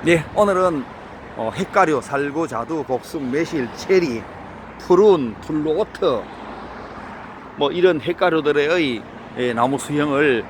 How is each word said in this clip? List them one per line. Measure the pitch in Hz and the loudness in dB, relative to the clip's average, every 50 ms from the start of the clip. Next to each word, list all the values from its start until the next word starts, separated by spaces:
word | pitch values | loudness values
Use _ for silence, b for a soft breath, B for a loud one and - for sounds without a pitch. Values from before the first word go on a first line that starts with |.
| - | 4
네, | 160 170 165 147 - - | 4 4 4 2 0 2
오늘은, | - 208 202 196 180 185 185 170 143 123 - - - - - - - - - - - | 2 4 4 4 2 2 2 0 0 -6 -8 -12 -18 -16 -18 -18 -18 -16 -16 -10 -6
어, | 113 113 110 | -6 -6 -4
핵가류, | - 190 - - 208 190 160 156 131 | -4 -6 0 4 4 4 4 4 0
살구, | 110 - - 139 143 143 139 151 165 147 | 0 0 -2 -2 0 0 -2 -4 -4 -4
자두, | 123 110 117 113 160 160 139 | -4 -6 -4 -4 -4 -4 -2
복숭, | - 127 120 - - - 165 139 127 | -2 -2 -4 -4 -6 -8 -6 -4 -2
매실, | 123 147 165 160 - 156 127 113 - | 0 0 -2 0 0 -2 -2 -4 -6
체리, | - - - 196 185 175 151 120 113 107 - - - - - - - - - - - | -10 -2 2 4 4 4 2 -2 -4 -8 -10 -14 -16 -16 -16 -16 -16 -16 -16 -16 -16
푸른, | - - 185 175 208 214 196 165 135 117 104 - | 0 4 6 8 8 8 8 6 4 -2 -4 -8
플로오트, | - - 156 151 151 156 156 170 214 - - - - 170 131 113 - - - - - - - - - - - - - - - - - - - - - - - - - - - - | -8 -4 -4 -2 0 0 0 0 -2 -4 -4 -2 0 2 2 0 -2 -6 -12 -14 -14 -14 -14 -14 -14 -14 -14 -16 -16 -16 -16 -16 -16 -16 -16 -16 -16 -16 -16 -16 -18 -16 -6 -2
뭐 | 143 139 | -2 -2
이런 | - 175 175 185 175 151 | 0 4 4 4 4 4
핵가루들의, | - 165 175 - 190 180 160 160 151 147 147 147 143 147 170 180 165 139 123 107 92 - - - - - - - | 0 -4 -2 0 2 2 2 2 2 2 2 2 2 2 2 2 2 2 0 -2 -6 -10 -16 -16 -16 -14 -6 -2
예, | 123 123 117 | -2 0 2
나무 | 113 120 131 139 135 | 2 2 2 2 -2
수형을 | - - 147 147 147 151 139 135 147 151 131 113 101 - | -4 -2 -2 0 0 2 2 2 4 4 4 2 0 -4